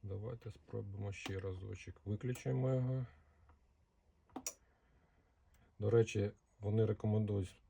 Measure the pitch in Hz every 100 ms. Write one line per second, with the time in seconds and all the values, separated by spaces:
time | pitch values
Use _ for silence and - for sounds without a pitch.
0 | 101 98 107 117 110 - - 107 101 98
1 | 101 95 - 95 98 92 98 98 - -
2 | - 104 123 127 - 131 127 131 127 131
3 | 127 - _ _ - - _ _ _ _
4 | _ _ _ - - - _ _ _ _
5 | _ _ _ _ _ - - _ 104 117
6 | 107 107 104 - _ _ 101 107 110 107
7 | 107 107 104 101 92 - _